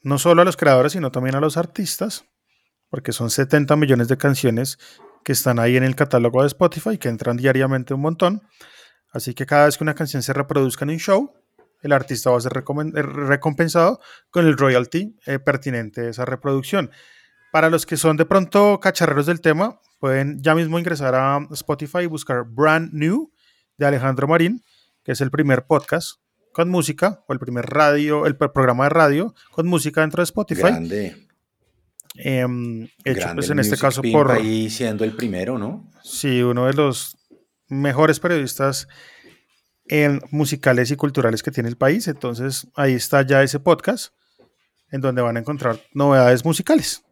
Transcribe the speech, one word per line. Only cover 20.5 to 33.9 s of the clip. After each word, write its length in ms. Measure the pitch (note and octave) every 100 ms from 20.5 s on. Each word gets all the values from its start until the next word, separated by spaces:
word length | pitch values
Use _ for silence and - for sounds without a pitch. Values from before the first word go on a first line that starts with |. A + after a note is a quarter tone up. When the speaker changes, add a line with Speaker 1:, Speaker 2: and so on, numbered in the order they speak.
| D#3+
Speaker 1:
mismo 240 | D#3+ E3+
ingresar 360 | F3 D#3 C3+ B2+
a 240 | C3+ C#3+ D3
Spotify 480 | D3 - C#3+ D3 F3+
y 80 | F3
buscar 360 | D#3 - B2 A#2
Brand 460 | A#2 D#3 D#3+ E3
New 380 | D#3 D#3 A#3 D#4+ _ _ _ _ _
de 80 | C#3+
Alejandro 420 | C#3 C3+ B2+ C#3
Marín, 360 | E3+ E3 A#3+ _ _ _ _
que 80 | -
es 80 | B2+
el 120 | C3+
primer 340 | C#3+ D3 B2+ -
podcast 540 | D3+ - E3 - - _ _ _
con 160 | - F3
música, 560 | F3+ D3+ C#3+ F#3 G#3 -
o 60 |
el 60 | C3+
primer 260 | B2+ A#2+ A#2
radio, 600 | D3 D3+ D3 D3 D3+ D3+
el 120 | C#3
pr-, 160 | C#3
programa 320 | C3+ B2+ B2 C#3+
de 40 |
radio 440 | D#3+ D3+ C#3+ A3+ _ _
con 160 | - E3+
música 320 | F3 C#3 D3+
dentro 220 | D#3 D#3+
de 40 | F3
Spotify. 360 | - G#3 D#3+
Speaker 2:
Grande. 680 | F3+ F#3 - - F#3+ - _ _ _ _ _ _ _ _ - -
Speaker 1:
Em, 680 | C#3+ C3 B2+ B2 A#2+ A2+ A2+ _
hecho, 160 | C3+ B2
Speaker 2:
Grande 160 | F2+ -
Speaker 1:
pues, 120 | C#3
Speaker 2:
el 40 |
Speaker 1:
en 60 | D3
este 120 | G#2
Speaker 2:
Music 100 | -
Speaker 1:
caso 200 | C#3